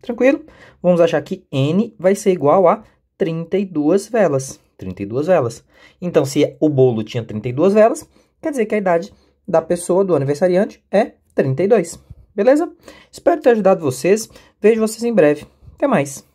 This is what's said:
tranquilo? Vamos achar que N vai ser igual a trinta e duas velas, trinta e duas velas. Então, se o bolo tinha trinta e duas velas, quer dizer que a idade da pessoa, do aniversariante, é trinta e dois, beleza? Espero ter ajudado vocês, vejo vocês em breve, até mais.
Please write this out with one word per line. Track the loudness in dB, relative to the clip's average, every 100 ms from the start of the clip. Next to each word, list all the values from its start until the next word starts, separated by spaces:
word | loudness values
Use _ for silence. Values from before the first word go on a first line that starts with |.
tranquilo? | -10 0 0 0 -6 _ -20 _
Vamos | 0 4
achar | 2 2
que | -4 -14 _
N | -2 0 0 -2 _
vai | 0
ser | 0 0
igual | 0 2 4 4
a | 2 -6 _ _ _
trinta | -6 -6 -4 -6
e |
duas | -4 -2 0 0 -2
velas, | -2 0 0 -6 -16 _ _
trinta | -14 -10
e | -8
duas | -6 0
velas. | 0 0 -8 _ _ -20 _
Então, | -2 0 0
se | 0 -2 0
o | 0
bolo | 4 2 2
tinha | -6 -8
trinta | -8 -8 -8
e |
duas | 0 2
velas, | 4 2 2 -12 _ _ _
quer | -8
dizer | -4 -2
que | -2
a |
idade | 0 -2 -4 _ _ _ -2
da | -2
pessoa, | 0 -6 -2 0
do | 2
aniversariante, | 0 -2 0 0 0 -2 -8 _
é | -2 -2 _ _
trinta | -4 -2 0
e | 2
dois, | 2 0 -12 _ -20 _ -2
beleza? | 2 2 -2 -10 -20 -20 _
Espero | -4 -2 0
ter | 2
ajudado | 2 2 0
vocês, | -2 -4 0 0 -2 -18 _ _
vejo | 0 2
vocês | 0 -4
em | -2
breve, | 2 2 2 -6 _ -20 -6
até | 0
mais. | 0 -2 -8 _